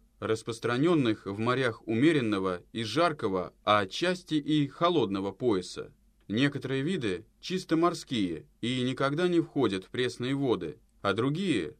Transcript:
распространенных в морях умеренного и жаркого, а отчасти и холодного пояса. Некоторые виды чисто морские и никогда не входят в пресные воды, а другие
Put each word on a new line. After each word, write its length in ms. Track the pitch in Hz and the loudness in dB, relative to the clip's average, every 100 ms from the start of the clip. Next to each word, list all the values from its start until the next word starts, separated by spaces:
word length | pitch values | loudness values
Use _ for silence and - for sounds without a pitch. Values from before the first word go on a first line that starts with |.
| _ - | _ -10
распространенных 1080 | 104 110 - 113 113 123 165 170 120 104 98 | -4 -4 -4 -6 -2 2 4 4 4 0 -4
в 120 | 101 | -4
морях 480 | 117 127 127 110 - | 0 0 0 -2 -2
умеренного 800 | 113 151 151 113 101 95 90 - | 4 4 4 2 0 0 -4 -6
и 100 | 110 | -8
жаркого, 680 | 110 123 170 151 107 92 82 _ | -4 0 0 0 -2 -2 -4 _
а 180 | - 104 | 2 2
отчасти 540 | 98 - 175 180 - | 2 -2 -2 -2 -2
и 320 | 151 147 151 139 | -4 2 2 2
холодного 640 | - 170 165 107 98 98 | 2 2 2 2 0 -4
пояса. 640 | 95 127 95 - - - - _ _ - | -2 2 2 0 -10 -14 -16 _ _ -4
Некоторые 540 | 107 143 143 127 135 | 0 0 0 -6 -4
виды 440 | 139 185 110 87 - _ | -2 -2 -2 -4 -8 _
чисто 360 | - 180 - 165 | -6 -6 0 2
морские 720 | 170 160 - 120 92 76 - - | 2 0 -4 -2 -2 -4 -12 -8
и 180 | 117 127 | -4 -2
никогда 460 | 127 127 139 151 180 | -2 0 -2 0 0
не 120 | 170 | 0
входят 440 | 151 143 113 95 | 0 0 0 0
в 40 | - | -4
пресные 460 | 120 123 - 123 | -4 -4 -4 -4
воды, 440 | 139 139 95 82 - _ _ | -2 0 -2 -4 -10 _ _
а 100 | 101 | -2
другие 640 | 101 135 156 196 98 76 | 0 0 0 0 0 -2